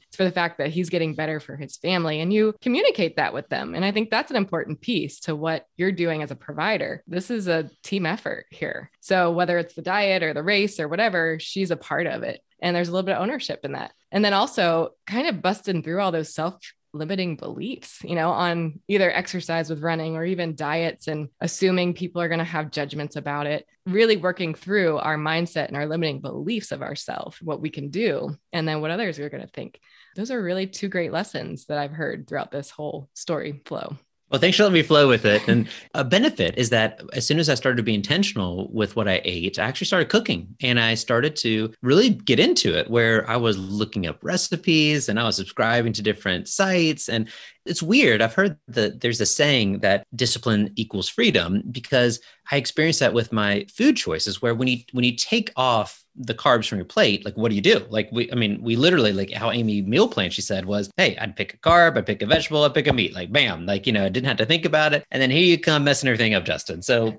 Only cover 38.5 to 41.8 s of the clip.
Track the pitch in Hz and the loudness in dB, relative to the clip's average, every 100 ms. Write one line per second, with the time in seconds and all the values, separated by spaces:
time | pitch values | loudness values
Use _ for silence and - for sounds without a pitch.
38.5 | 90 - 113 104 - 98 92 87 87 87 | -4 -4 -2 -2 0 0 0 0 -4 -4
39.5 | - 110 139 190 185 - 220 240 90 - | -2 -4 -2 0 0 2 2 0 -4 -6
40.5 | - 127 120 113 113 - 117 151 151 117 | -4 0 2 2 0 2 2 2 0 0
41.5 | 110 110 - | 0 -2 -2